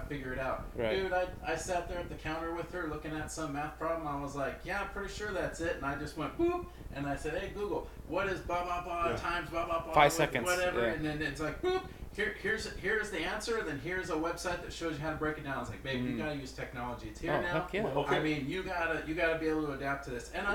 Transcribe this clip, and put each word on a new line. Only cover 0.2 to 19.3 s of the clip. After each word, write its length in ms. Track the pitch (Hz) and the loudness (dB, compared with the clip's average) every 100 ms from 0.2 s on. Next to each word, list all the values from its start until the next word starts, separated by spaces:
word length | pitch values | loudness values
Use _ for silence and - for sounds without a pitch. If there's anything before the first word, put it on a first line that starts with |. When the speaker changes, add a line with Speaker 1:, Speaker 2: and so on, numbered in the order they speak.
| 127 | -4
Speaker 1:
it 60 | 127 | -2
out?" 280 | 131 131 - 117 | -2 -2 -4 0
Speaker 2:
Right. 140 | 113 190 | 2 2
Speaker 1:
Dude, 100 | 185 | 2
I, 140 | 180 180 - | 2 0 -2
I 120 | - 160 | -2 -2
sat 320 | 190 175 170 | 0 -2 -2
there 100 | 175 | -4
at 100 | 160 | -6
the 60 | |
counter 400 | 143 156 160 165 | -6 -4 -4 -2
with 160 | 170 165 | -4 -4
her 140 | 180 160 | -4 -4
looking 220 | 151 156 156 | -4 -4 -4
at 160 | 143 | -4
some 220 | 156 156 | -4 -4
math 220 | 143 151 - | -2 -4 -2
problem. 280 | 160 165 156 | 0 0 0
I 140 | 143 | -2
was 160 | 139 139 | -2 -2
like, 240 | 131 - | -2 -2
"Yeah, 180 | 175 202 | -4 -2
I'm 60 | 190 | -2
pretty 220 | 202 196 | -4 -6
sure 200 | - 208 | -4 -2
that's 280 | 185 147 - | 0 -2 0
it." 160 | 170 - | -2 0
And 80 | |
I 120 | 139 143 | -2 -2
just 200 | 151 - | -4 -4
went, 220 | - - | -4 2
boop, 260 | 339 349 - - - | 2 2 -2 -10 -8
and 120 | 143 143 | -4 -2
I 80 | 139 | -2
said, 180 | 151 165 | -2 -2
"Hey, 100 | 196 | -2
Google, 340 | 196 202 - - - - | -2 -2 -2 -4 -10 -2
what 200 | 170 196 | 0 2
is 100 | 170 | 0
blah, 220 | - 175 | 0 0
blah, 220 | 180 175 | 0 -2
blah, 260 | 180 170 170 | -2 0 2
Speaker 3:
Yeah. 60 | - | 2
Speaker 1:
times 340 | - - - | 0 0 0
blah, 140 | 165 170 | -2 0
blah, 160 | 165 | 0
blah, 100 | - | 4
Speaker 2:
Five 160 | 147 143 | 10 10
Speaker 1:
with 20 | |
Speaker 2:
seconds, 340 | 160 147 127 120 | 10 4 4 4
Speaker 1:
whatever." 340 | 180 180 123 | 4 4 4
Speaker 2:
yeah. 100 | 117 | 4
Speaker 1:
And 120 | - | 4
then 160 | 151 151 | 0 0
it's 180 | 151 143 | 0 -2
like, 200 | 151 - | -2 0
boop, 220 | 370 370 - - - | 2 2 0 -10 -8
here, 220 | - 208 - | -2 -2 0
here's, 260 | 196 220 202 - | 0 0 0 -2
here's 340 | 185 214 - | 2 2 2
the 80 | 170 | 0
answer, 400 | 160 214 233 220 | -2 -2 0 0
and 80 | 165 | 0
then 120 | 139 | -2
here's 280 | 156 185 175 | -2 -2 0
a 40 | |
website 480 | 156 165 170 185 170 | 0 0 0 -2 -2
that 100 | - | -4
shows 200 | - 165 | -4 -2
you 80 | 143 | -2
how 100 | 156 | -2
to 60 | 151 | 0
break 200 | 156 151 | 0 -2
it 60 | |
down. 120 | 143 127 | -2 -4
I 40 | |
was 80 | 120 | -4
like, 140 | - | -6
"Babe, 220 | 135 123 | -2 0
you 60 | 123 | 0
Speaker 2:
Mm. 40 | 117 | 0
Speaker 1:
gotta 180 | 151 147 | -2 -2
use 160 | 127 | -6
technology. 560 | - - 123 123 113 110 | -8 -8 -4 -6 -6 -8
It's 120 | - | -4
here 120 | 160 | 0
Speaker 2:
Oh, 80 | 147 | 2
Speaker 1:
now. 220 | - - | 2 0
Speaker 2:
heck 120 | - | 0
yeah. 80 | 196 | 0
Speaker 3:
Okay. 320 | - 175 - 170 | 0 2 4 4
Speaker 1:
I 40 | |
mean, 260 | 156 147 135 | 4 2 0
you 140 | 185 | -2
gotta, 400 | 185 175 165 156 151 | 0 0 2 0 0
you 60 | 160 | 2
gotta 220 | 165 | 4